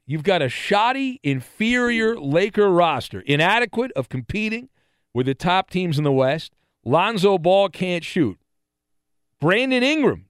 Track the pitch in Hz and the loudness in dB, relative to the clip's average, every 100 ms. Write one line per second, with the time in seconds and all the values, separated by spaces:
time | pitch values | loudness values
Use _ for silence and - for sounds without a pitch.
0 | - 156 156 180 131 - - 202 233 269 | -8 -4 0 2 0 -4 0 2 2 0
1 | 269 254 143 135 - - 220 247 240 226 | -4 -4 -4 -4 -6 -4 0 0 0 0
2 | 220 233 139 160 208 208 202 175 165 131 | 0 -2 -2 0 0 2 4 4 2 0
3 | - 98 127 143 170 226 240 220 254 - | -6 -8 -2 2 2 2 0 -2 -4 -4
4 | 123 131 117 202 214 226 262 _ _ _ | -8 -8 -8 -6 -4 -6 -10 _ _ _
5 | _ 120 127 131 180 185 - 185 180 143 | _ -4 -4 -2 0 0 0 -4 -2 0
6 | 147 131 131 156 - _ _ _ 110 156 | 0 2 2 -2 -6 _ _ _ -2 0
7 | 202 220 196 190 170 196 196 - 185 175 | 0 2 2 2 4 4 2 -2 -4 -4
8 | 156 185 120 87 _ _ _ _ _ _ | -4 -2 -2 -4 _ _ _ _ _ _
9 | _ _ _ - - 233 262 254 262 311 | _ _ _ -4 0 0 2 0 0 0
10 | 226 90 | 0 -2